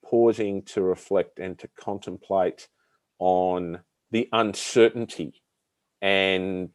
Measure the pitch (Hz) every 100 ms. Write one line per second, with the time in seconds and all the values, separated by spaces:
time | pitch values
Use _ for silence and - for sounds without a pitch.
0 | - 117 117 110 104 98 95 - 92 92
1 | - 98 87 - 92 90 - - - 101
2 | 101 92 - 95 90 - - _ _ _
3 | _ _ 92 92 92 90 87 85 _ _
4 | _ 113 120 113 110 95 - - 117 -
5 | 76 - 80 - _ _ _ _ _ _
6 | 98 98 95 95 92 92 90